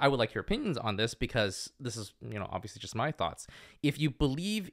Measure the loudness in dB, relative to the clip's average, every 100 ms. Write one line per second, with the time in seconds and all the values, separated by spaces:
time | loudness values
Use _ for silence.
0 | 4 4 2 0 -2 0 0 -2 -2 2
1 | 0 0 -2 2 2 0 -10 -8 -6 -6
2 | -10 -12 -10 -8 -6 -6 -8 -12 -6 -2
3 | -2 0 -2 -4 -16 -18 -20 0 0 4
4 | 2 4 2 2 -2 -4 -4